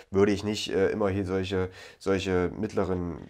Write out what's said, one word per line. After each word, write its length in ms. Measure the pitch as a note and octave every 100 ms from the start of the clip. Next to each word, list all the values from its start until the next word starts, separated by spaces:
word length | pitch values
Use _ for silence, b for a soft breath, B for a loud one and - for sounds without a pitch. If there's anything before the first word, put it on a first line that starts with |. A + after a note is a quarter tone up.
| B
würde 220 | F#2+ G2+
ich 120 | G2
nicht, 260 | G#2 G#2+ -
äh, 180 | - -
immer 200 | G#2+ G#2
hier 160 | G2
solche, 460 | F#2 F#2+ F#2 F#2+ F#2 B B B
solche 520 | F#2+ G2 F#2 F#2 F2
mittleren 640 | - G#2 G#2 F2+ F#2 F2 D#2+ -